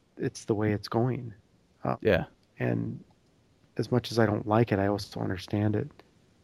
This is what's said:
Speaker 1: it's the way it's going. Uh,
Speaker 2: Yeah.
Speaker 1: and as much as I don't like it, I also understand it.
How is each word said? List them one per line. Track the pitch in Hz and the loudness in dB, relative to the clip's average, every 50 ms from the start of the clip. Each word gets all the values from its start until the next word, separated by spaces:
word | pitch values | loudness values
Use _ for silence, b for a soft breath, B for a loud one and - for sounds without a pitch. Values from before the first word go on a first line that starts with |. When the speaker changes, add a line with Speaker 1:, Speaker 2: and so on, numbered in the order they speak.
| _ _ _ - | _ _ _ -6
Speaker 1:
it's | - 131 - - - | -6 -6 -6 -6 -4
the | - 110 | -2 0
way | 101 107 107 | 0 0 0
it's | 104 98 - - | 0 -2 -2 -2
going. | - 113 117 127 120 123 123 117 101 - _ _ _ _ _ _ _ _ - | 0 0 0 0 0 -4 -6 -10 -14 -16 _ _ _ _ _ _ _ _ -4
Uh, | - - - | -4 -4 0
Speaker 2:
Yeah. | - 104 92 - - - - _ _ _ _ - | 2 2 2 2 2 -2 -12 _ _ _ _ -4
Speaker 1:
and | 123 120 117 113 113 113 120 - - _ _ _ _ _ _ _ _ _ _ _ _ _ - - | -2 0 0 -2 -2 -4 -6 -10 -12 _ _ _ _ _ _ _ _ _ _ _ _ _ -6 -4
as | 117 - | -2 0
much | 123 120 - - | 0 0 0 0
as | 110 117 | 2 4
I | 110 | 4
don't | 104 104 - - 104 | 4 4 2 0 2
like | 107 113 120 - | 4 4 4 4
it, | 110 98 | 2 2
I | 98 101 | 2 2
also | 104 98 - - - - | 0 -2 -4 -6 -8 -6
understand | 110 104 95 92 - - 107 104 104 107 104 | -6 -4 -6 -6 -6 -4 -2 0 0 0 0
it. | 110 - 151 - - - _ _ _ _ _ _ _ | -2 -4 -6 -10 -20 -20 _ _ _ _ _ _ _